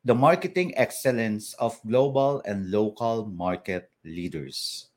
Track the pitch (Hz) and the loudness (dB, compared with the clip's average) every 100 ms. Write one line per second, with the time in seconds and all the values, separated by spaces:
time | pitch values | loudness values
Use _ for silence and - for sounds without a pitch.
0 | 123 120 143 180 180 185 180 - 131 - | 2 4 6 4 0 -2 -2 0 0 2
1 | 135 123 113 104 - - 117 - 110 123 | 0 0 0 -4 -6 -4 -4 -4 0 2
2 | 139 135 135 143 - 101 92 104 107 107 | 4 4 2 0 -4 -6 0 2 0 0
3 | 117 113 107 87 90 90 - 90 - _ | -2 -2 -4 -4 -2 -2 -4 -6 -6 _
4 | 82 80 87 78 69 - - - - | -14 -8 -6 -8 -10 -8 -10 -10 -16